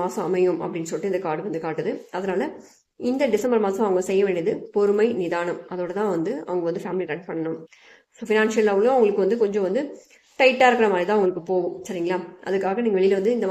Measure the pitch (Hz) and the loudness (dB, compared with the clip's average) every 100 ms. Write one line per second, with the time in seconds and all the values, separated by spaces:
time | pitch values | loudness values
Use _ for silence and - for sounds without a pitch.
0 | 180 214 170 185 185 170 175 175 165 160 | -2 -2 -2 2 2 0 -4 -6 -6 -6
1 | 196 180 170 156 190 160 165 156 170 - | -4 -2 -2 -4 -6 -6 -6 -4 -4 -6
2 | - 180 190 185 294 - - _ _ - | -8 -6 -4 -2 -4 -6 -18 _ _ -8
3 | 240 269 269 214 254 226 208 190 214 180 | -4 0 0 2 2 2 2 0 2 0
4 | 185 190 202 175 170 - - 208 202 202 | 0 0 2 0 -2 -4 -4 0 2 4
5 | 226 208 170 170 175 165 - 180 175 185 | 2 0 -2 -2 -2 -6 -8 -6 -6 -2
6 | 214 170 170 277 - 180 170 170 190 185 | -2 -2 -2 -6 -4 -2 -2 -4 -4 -4
7 | 170 143 185 165 160 165 - - - - | -4 -6 -8 -6 -6 -6 -12 -20 -20 -20
8 | _ - 226 214 220 220 214 196 233 262 | _ -10 -2 2 2 2 2 4 4 4
9 | 208 202 190 233 202 202 185 220 294 - | 4 4 0 2 0 0 -2 -2 -4 -10
10 | - _ _ - 269 247 254 233 220 185 | -20 _ _ 2 4 6 6 6 4 2
11 | 175 214 185 175 165 185 175 - - 190 | 2 2 2 0 -2 -2 -2 -6 -8 -4
12 | 170 185 175 - - 190 185 196 233 190 | -2 -2 -6 -10 -4 -2 0 0 2 4
13 | 190 196 196 240 190 | 4 4 2 0 0